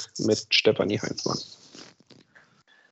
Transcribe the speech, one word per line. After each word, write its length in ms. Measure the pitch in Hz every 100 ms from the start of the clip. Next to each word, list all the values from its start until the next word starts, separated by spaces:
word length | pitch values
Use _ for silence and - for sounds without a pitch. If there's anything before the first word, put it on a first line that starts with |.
| - -
mit 280 | 110 107 -
Stefanie 500 | - - - 95 104
Heinzmann. 380 | - - - - - - - - - _ _ - _ - _ _ _ _ _